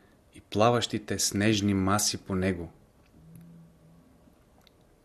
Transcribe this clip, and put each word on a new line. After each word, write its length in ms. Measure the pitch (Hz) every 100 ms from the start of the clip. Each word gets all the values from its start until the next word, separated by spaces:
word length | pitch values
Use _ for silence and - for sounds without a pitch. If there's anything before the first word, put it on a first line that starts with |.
| - _ _
и 60 | -
плаващите 760 | - 101 117 120 - 104 - 98
снежни 560 | - 101 107 104 101
маси 440 | 98 95 104 - 95
по 160 | -
него. 380 | 92 92 87 82 - - _ _ - - - - - - - - - - - - _ _ - - _ _ _